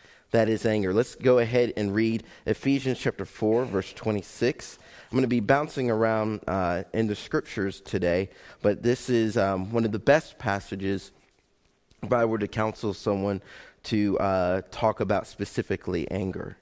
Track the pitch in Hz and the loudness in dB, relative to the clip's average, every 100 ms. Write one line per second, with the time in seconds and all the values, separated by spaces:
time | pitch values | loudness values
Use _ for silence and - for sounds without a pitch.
0 | - - _ 117 110 110 113 107 95 98 | -20 -20 _ 2 2 2 2 2 2 2
1 | 127 - 127 127 113 123 120 - 104 101 | 0 0 4 6 6 2 2 0 0 2
2 | 113 113 - - - 110 139 139 127 123 | 0 0 -6 -8 -4 -2 0 0 0 -2
3 | - - 95 - 107 113 127 95 90 - | -4 -4 -8 -2 2 2 2 -2 -4 -4
4 | 110 104 - - 120 - - - - - | -2 -2 -4 -2 0 0 -8 -18 -20 -20
5 | - 123 127 120 107 139 156 143 123 110 | -4 0 2 2 2 2 0 -2 0 2
6 | 113 110 107 107 - 95 90 87 98 107 | 2 2 0 -4 -2 0 0 -2 -2 -2
7 | 110 104 - 156 - - 98 92 - 101 | 0 -2 -4 -4 -4 -4 -4 -6 -6 -2
8 | 90 87 98 - - - 104 101 117 123 | 2 2 -2 -8 -20 -2 0 2 0 0
9 | - 120 110 107 98 95 95 117 113 104 | 2 2 2 2 0 0 -2 -2 0 0
10 | 110 147 - - 110 98 - 98 98 98 | 4 4 2 -6 -4 -4 -4 -6 -2 -4
11 | - - _ _ _ _ _ _ _ _ | -6 -20 _ _ _ _ _ _ _ _
12 | 104 120 117 110 101 - 110 107 110 95 | -2 2 2 0 -2 -2 -2 -2 -6 -2
13 | - 101 98 98 - - - - - 107 | -2 0 0 -2 -6 -18 -20 -18 -2 0
14 | 104 95 98 95 90 92 - - 110 107 | 2 2 2 2 2 0 -4 0 0 0
15 | 98 101 - - 101 - - 95 - 90 | 0 0 -2 -8 -6 -6 -4 -4 -4 -4
16 | - 95 101 87 - - | -4 -4 -4 -6 -10 -14